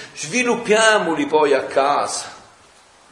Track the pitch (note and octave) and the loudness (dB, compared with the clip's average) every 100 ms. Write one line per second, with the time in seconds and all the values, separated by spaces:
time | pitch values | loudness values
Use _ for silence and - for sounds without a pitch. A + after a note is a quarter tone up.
0 | - - D3+ A#3+ B3 A#3 - G#3+ A3 G#3+ | -18 -14 -6 -2 0 -2 0 2 4 2
1 | F3 D#3 C#3+ D#3 D3 C3 C3+ C#3+ C3+ C#3 | 0 -2 0 2 4 2 0 0 2 0
2 | G#2 - - - - - _ _ _ _ | -2 -6 -12 -16 -20 -20 _ _ _ _
3 | _ | _